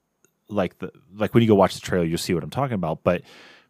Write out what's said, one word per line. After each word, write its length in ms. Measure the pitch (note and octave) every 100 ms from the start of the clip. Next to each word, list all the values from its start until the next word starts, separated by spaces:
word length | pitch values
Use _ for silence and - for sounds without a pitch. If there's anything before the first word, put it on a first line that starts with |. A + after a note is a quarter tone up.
| _ _ _ _ -
like, 320 | G#2 F2+ -
the, 120 | F2+ - _
like, 220 | G2+ G2+ A#2+
when 80 |
you 40 | A2
go 60 |
watch 220 | G2 F#2 -
the 60 |
trailer, 240 | - F#2 E2
you'll 120 | E2+
see 160 | -
what 100 | F2
I'm 60 | D2+
talking 240 | B2+ C3+
about. 300 | G#2 D#2+ D#2+
But 180 | - G#2 - - - -